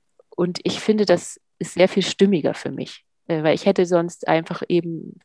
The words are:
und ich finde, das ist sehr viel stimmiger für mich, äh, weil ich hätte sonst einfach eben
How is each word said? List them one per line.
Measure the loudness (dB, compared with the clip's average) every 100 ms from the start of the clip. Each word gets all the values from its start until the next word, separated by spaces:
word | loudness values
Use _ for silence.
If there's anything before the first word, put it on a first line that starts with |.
| _ _ _
und | -4 -4 -2
ich | -4 -2
finde, | 0 2
das | 2 2 0 -18 _ -14
ist | -4
sehr | 2 2
viel | 2
stimmiger | 0 4 4 4 0
für | -4 -8
mich, | -8 -10 -14 _ _ -6
äh, | 0
weil | 0
ich | 2 2
hätte | 2
sonst | 2 2 0 -4 -2
einfach | -2 -2 -8 -2
eben | 0 -2 -6 -12 -18